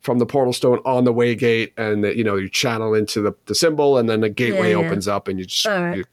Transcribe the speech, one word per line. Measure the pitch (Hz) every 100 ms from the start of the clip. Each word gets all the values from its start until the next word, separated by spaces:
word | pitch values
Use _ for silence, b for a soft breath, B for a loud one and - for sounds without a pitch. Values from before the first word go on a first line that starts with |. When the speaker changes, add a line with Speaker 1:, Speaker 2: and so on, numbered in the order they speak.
Speaker 1:
from | - 123
the | 117
portal | 139 127
stone | 123 131 123 131
on | 127 123
the |
way | 117 120
gate, | 113 120 113 110 -
and | 110 104
that, | 104 110
you |
know, | 107 98
you | 98
channel | - 127 113 110
into | 107 104 -
the, | 104 - -
the | 104
symbol, | 165 151 143 135
and | 113
then | 110
the | 110
gateway | 104 120 98 90
Speaker 2:
Yeah, | 87
yeah. | 82
Speaker 1:
opens | 85 95
up, | 101 98
and | 95
you | 92
just, | - 220
Speaker 2:
All | 196
right. | 175 98
Speaker 1:
you, | 90